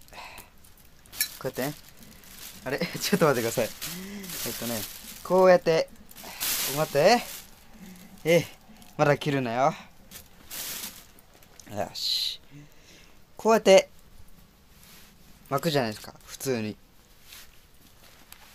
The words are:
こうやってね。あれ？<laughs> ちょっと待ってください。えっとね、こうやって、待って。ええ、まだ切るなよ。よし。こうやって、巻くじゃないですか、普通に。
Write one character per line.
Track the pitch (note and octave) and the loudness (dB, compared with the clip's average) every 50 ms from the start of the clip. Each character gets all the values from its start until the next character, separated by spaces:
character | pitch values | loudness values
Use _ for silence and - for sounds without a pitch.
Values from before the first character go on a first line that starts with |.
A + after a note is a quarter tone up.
| - - - - - - - - - - - - - - - - - - - - - - - - - - - - | -20 -20 -20 -20 -18 -18 -18 -20 -20 -20 -20 -20 -20 -20 -20 -20 -20 -20 -20 -20 -20 -14 -6 -6 -6 -6 -6 -8
こ | - | -8
う | |
や | C3 | -8
っ | - | -6
て | C3 B2+ | -4 -6
ね。 | C#3+ D3+ - - - - - - - - - - - - - - - - - - | -6 -6 -10 -18 -20 -20 -20 -20 -20 -20 -20 -20 -20 -20 -18 -18 -18 -18 -12 -10
あ | C3 | -8
れ？ | C#3 | -6
<laughs> | - E3+ - - C#3 | -6 -6 -6 -6 -6
ち | - - G#3 | -2 0 2
ょ | |
っ | F3+ | 4
と | E3+ | 4
待 | D3 C3 A#2+ | 4 4 2
っ | A2+ | 0
て | A#2 | -2
く | |
だ | |
さ | A2 C3 A2+ | -2 -2 -4
い。 | G2+ - - - - E3+ F3+ F#3+ G3 G3+ G3+ G3 F3+ E3 - - | -4 -6 -10 -12 -12 -12 -12 -12 -12 -14 -14 -12 -12 -12 -10 -8
え | A#2+ | -10
っ | - | -8
と | - A#2 | -8 -6
ね、 | A#2+ A#2 G#2+ G#2 - - - - - - - - | -6 -6 -6 -8 -10 -14 -16 -18 -18 -18 -12 -4
こ | - F3 F#3 F#3 | 2 4 6 8
う | F#3 | 8
や | F3+ | 8
っ | F3 | 6
て、 | - E3+ D#3+ D#3+ - - - - - - - - - - - - - - - - - - C3 | 6 4 2 2 0 -2 -6 -20 -20 -20 -20 -18 -18 -16 -10 -6 -4 -4 -2 -2 -4 -4 -2
待 | D3 D#3 | -2 -2
っ | - - | 0 2
て。 | C#3 D#3 G3 A#3+ A#3 - - - - - - - - - - - - - - - - - - - - - | 4 6 6 6 4 2 -6 -14 -16 -18 -20 -20 -20 -20 -20 -20 -20 -20 -20 -20 -20 -20 -20 -16 -6 2
え | D#3 F3 | 4 4
え、 | D#3+ - - - - - - - - - - - | 4 4 0 -12 -20 -20 -20 -20 -20 -20 -10 -2
ま | - D3+ | 2 4
だ | D3 C#3+ | 4 4
切 | - - D3+ | 2 0 -2
る | C#3 C#3 | -2 0
な | C3 A#2 A#2 | -2 -2 0
よ。 | B2 C3+ D#3 - - - - - - - - - - - - - - - - - - - - - - - - - - - - - - - - - - - - - - - - G#2 | 2 2 2 0 -2 -14 -20 -20 -20 -20 -20 -20 -20 -20 -20 -20 -20 -20 -16 -12 -12 -10 -10 -10 -12 -12 -14 -14 -18 -20 -20 -20 -20 -20 -20 -20 -20 -20 -20 -20 -20 -18 -14 -8
よ | G2+ F#2+ - - | -8 -8 -8 -8
し。 | - - - - - - - - - - - - C#3+ D3 - - - - - - - - - - - - - - | -8 -6 -4 -4 -4 -4 -6 -8 -10 -16 -20 -20 -20 -20 -20 -20 -20 -20 -20 -20 -20 -20 -20 -20 -20 -20 -20 -12
こ | - - G#3+ | -2 2 4
う | A3+ | 4
や | G#3+ | 6
っ | |
て、 | G#3+ G3+ F#3+ F#3 - - - - - - - - - - - - - - - _ _ - - - - - - - - - - - - - - - - | 8 8 8 8 8 4 -10 -20 -20 -20 -20 -20 -20 -20 -20 -20 -20 -20 -20 _ _ -20 -20 -20 -20 -20 -20 -20 -20 -20 -20 -20 -20 -20 -20 -20 -10
巻 | - C#3 C#3 | -6 -4 -2
く | - E3 | -2 0
じ | D3 | 0
ゃ | C#3+ A#2+ | 0 -2
な | A2 | -2
い | |
で | G#2+ | -6
す | - - | -10 -12
か、 | - - - - | -18 -20 -20 -20
普 | - - - | -18 -16 -8
通 | - C3+ B2+ A2+ | -4 -4 -2 -2
に。 | G#2+ G#2+ G2+ - - - _ - - - - - - - - - - - - - - - - - - - - - - - - - - - - - - - | -2 -6 -8 -10 -16 -20 _ -20 -20 -20 -20 -20 -20 -20 -20 -20 -20 -20 -20 -20 -20 -20 -20 -20 -20 -20 -20 -20 -20 -20 -20 -20 -20 -20 -20 -20 -20 -20